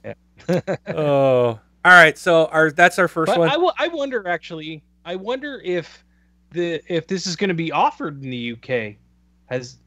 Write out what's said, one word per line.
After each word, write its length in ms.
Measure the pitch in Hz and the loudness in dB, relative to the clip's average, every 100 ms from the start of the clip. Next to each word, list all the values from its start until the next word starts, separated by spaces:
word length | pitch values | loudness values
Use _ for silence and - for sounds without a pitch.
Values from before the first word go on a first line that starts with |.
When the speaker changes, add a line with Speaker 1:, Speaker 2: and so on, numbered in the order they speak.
| 107 | -16
Speaker 1:
Yeah. 80 | 110 _ _ - | -16 _ _ -4
<laughs> 140 | 180 - - - | -4 -2 -8 -6
Speaker 2:
Oh, 600 | 170 147 139 135 127 120 113 _ _ | -4 0 2 4 4 2 -2 _ _
all 80 | 175 | 8
right. 240 | 180 160 147 | 8 8 4
So 300 | 185 165 160 | 2 2 4
our, 220 | 156 160 | 2 2
that's 300 | 151 175 180 | 4 2 4
our 80 | 175 | -2
first 220 | 170 160 | 0 0
Speaker 1:
But 80 | 196 | 2
Speaker 2:
one. 100 | 165 | 2
Speaker 1:
I 40 | |
w-, 180 | 302 349 240 | 2 0 -2
I 80 | 320 | -6
wonder, 400 | 330 277 247 180 | -4 -6 -6 -4
actually, 560 | 170 - 165 156 156 _ _ | -6 -6 -12 -12 -14 _ _
I 120 | 170 185 | -12 -10
wonder 440 | 196 262 294 254 | -6 -8 -8 -10
if 400 | 180 180 151 - _ _ _ _ _ | -6 -6 -6 -20 _ _ _ _ _
the, 280 | 165 170 165 - | -6 -6 -6 -4
if 200 | 170 - | -6 -4
this 180 | 190 190 | -6 -6
is 100 | 160 | -4
gonna 200 | 196 170 | -2 -2
be 160 | 160 | -2
offered 500 | 147 269 - 165 139 | 0 -2 -2 -12 -10
in 60 | 135 | -10
the 80 | 123 | -8
U 180 | 120 117 | -8 -10
K. 420 | - 123 107 104 _ _ _ _ _ | -6 -4 -6 -14 _ _ _ _ _
Has, 300 | 127 123 - | -10 -10 -20